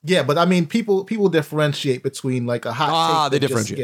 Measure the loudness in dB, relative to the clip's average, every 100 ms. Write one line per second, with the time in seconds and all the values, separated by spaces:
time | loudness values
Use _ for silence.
0 | 2 0 2 2 4 2 2 -2 0 0
1 | 0 0 2 2 0 -2 -2 0 -2 -2
2 | -4 -6 -4 -4 -2 -4 -4 -2 0 0
3 | 2 2 2 0 0 0 -2 -6